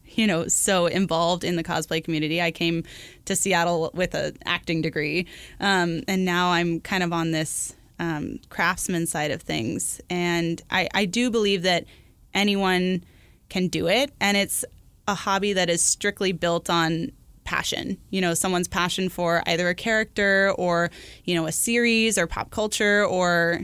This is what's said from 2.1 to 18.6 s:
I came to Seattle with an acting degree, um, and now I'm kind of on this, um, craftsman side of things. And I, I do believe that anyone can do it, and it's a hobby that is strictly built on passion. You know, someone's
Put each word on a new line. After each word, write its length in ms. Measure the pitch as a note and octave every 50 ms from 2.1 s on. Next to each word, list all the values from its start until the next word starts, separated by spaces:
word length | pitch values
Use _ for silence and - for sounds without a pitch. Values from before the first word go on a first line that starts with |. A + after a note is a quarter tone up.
| D#3+ D3+ D#3 D3+ D#3+ F3
I 100 | F3 E3+
came 340 | E3+ - E3+ E3+ E3+ E3 - - - - - - - - -
to 100 | - F#3+
Seattle 540 | - - G3 F3+ E3+ E3+ F3 F3 D#3+ D#3+ -
with 220 | - F3 F#3 - -
an 240 | D3+ C#3+ D3 - - -
acting 340 | - F3 F3 - - E3 D#3+
degree, 460 | D#3+ D#3+ - D#3 D3+ D3 D#3 F3+ F3 - - - - - - -
um, 420 | G3 G3+ G3 F3+ F3 F3 E3 - - -
and 160 | F#3+ F#3 F#3
now 260 | F3+ F3 F3+ F3+ F3+
I'm 280 | F3 E3+ F3 E3+ E3 D#3+
kind 220 | - - G3+ F#3
of 100 | F3 E3+
on 200 | E3+ E3 E3 E3
this, 420 | D#3+ D#3 D#3+ - - - - - - - - - - -
um, 380 | E3+ E3 D#3 D3 - - - - - -
craftsman 580 | - - E3+ F3 F#3 - - - F3+ E3 E3+
side 240 | - - D3+ D3+ D3
of 100 | - E3
things. 580 | - - D#3 D3+ - - - F#3 - - - - - -
And 540 | F3+ F3 F3 F3 E3+ E3+ E3+ E3 E3+ - - -
I, 180 | - F#3 E3 - -
I 100 | G3 G#3+
do 260 | F3 F3+ A#3+ B3 B3
believe 320 | G#3+ A3+ G#3 G3+ G3 F3+
that 220 | F3 F#3 F3 E3 - - - - - - _ _ - - -
anyone 680 | G3 G3+ G#3 G3+ G3 G3 F#3 F#3 F3+ F3+ F#3 F#3 F3 - - - - - - - _ _ -
can 200 | - F#3 F#3 E3+
do 200 | - D#3+ E3 E3+
it, 240 | G#3 B3 C#4+ C#4 - -
and 160 | G3 G3+ G3
it's 280 | G3+ G3 - - - - - - - - - - _ -
a 80 | G#3 G3
hobby 380 | - - G#3 G3 F#3+ G3+ G#3 G3
that 160 | F#3 F3 E3+
is 120 | E3+ E3
strictly 500 | - - - - - G#3 G3+ - G3 F#3
built 360 | F3 D#3+ F3 E3+ E3+ E3+ - -
on 400 | E3+ E3+ E3 E3 E3 E3 - - - - - - - - -
passion. 520 | - - C#3 - - - - - - F#3 - - -
You 100 | F#3+ F#3+
know, 140 | F#3 E3+ E3
someone's 340 | - - F#3 F3+ F3